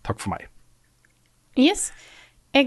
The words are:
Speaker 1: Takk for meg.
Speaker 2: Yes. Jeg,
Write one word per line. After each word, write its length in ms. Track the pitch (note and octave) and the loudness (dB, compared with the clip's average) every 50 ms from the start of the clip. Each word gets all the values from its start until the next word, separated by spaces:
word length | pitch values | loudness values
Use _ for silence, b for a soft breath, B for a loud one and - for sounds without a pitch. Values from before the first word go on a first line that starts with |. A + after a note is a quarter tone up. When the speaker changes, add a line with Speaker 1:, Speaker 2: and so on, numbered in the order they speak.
| B | B
Speaker 1:
Takk 160 | - A2+ - | -8 -8 -8
for 120 | - G2+ | -8 -10
meg. 180 | F2 - - - - - _ _ _ _ _ _ _ _ _ _ _ _ _ _ _ _ _ _ - | -10 -10 -12 -18 -20 -20 _ _ _ _ _ _ _ _ _ _ _ _ _ _ _ _ _ _ 0
Speaker 2:
Yes. 360 | C4 B3+ E4 G4+ - - - b b b b b b b b b b _ _ - | 2 2 2 2 0 -6 -12 b b b b b b b b b b _ _ 0
Jeg, 140 | C4+ C#4 | 0 2